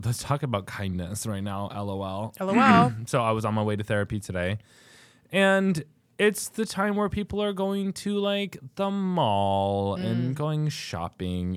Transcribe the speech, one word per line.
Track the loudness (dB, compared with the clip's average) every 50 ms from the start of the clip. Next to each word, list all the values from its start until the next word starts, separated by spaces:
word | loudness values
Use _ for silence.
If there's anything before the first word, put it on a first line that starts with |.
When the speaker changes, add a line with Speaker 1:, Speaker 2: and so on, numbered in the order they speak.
| -2
Speaker 1:
let's | -2 -2 -2 -2
talk | -2 -2 0 0
about | 0 -2 -2 -2
kindness | -4 -6 -4 -4 -2 -2 -2 -4 -4 -6 -6 -4
right | -4 -4 -4 -4
now, | -4 -4 -4 -6 -6 -6
L | -6 -6 -6
O | -4 -4 -6
L. | -6 -6 -6 -6 -8 -8 -6
Speaker 2:
L | -4 0
O | 2
L. | 4 6 8 8 8 6 4 2 -4
Speaker 1:
<clears throat> | -6
So | 0 0 2 2
I | 2
was | 2 2 0
on | 0 0
my | 2 0
way | 0 0
to | -2 -2
therapy | 0 0 0 0 -2 -4 -6
today, | -6 -4 -4 -2 -2 -2 -2 -4 -6 _ -20 -20 -20 -20 -20 -20 -20 -20 _ _ _ _ 2
and | 4 4 6 6 4 4 2 0 0 -4 -10 _ _ _ _ _ 2
it's | 2 2 2 2 -6 -8
the | -4 -4 -4
time | -4 -2 -2 0 0 2
where | 0 0 0
people | 0 -2 -4 -2 -2 -2 -2
are | -2 0
going | -2 -2 0 0 0 -2 -2 -4
to, | -4 -4 -2 -2 0
like, | 0 0 0 0 -2 -4 -6 -12 -16 -16 -6
the | -2 -2 -2
mall | 0 0 0 0 2 2 2 4 4 2 2 2 2 2 2 2 2 2 0 0 0
and | -2 -2 0 0 0 0 -2 -2
Speaker 2:
Mm. |
Speaker 1:
going | -2 -2 -2 0 0 0 -2
shopping, | -2 -4 -8 -8 -6 -6 -6 -6 -6 _ -4 -4 -2 -2 -2 -2 -4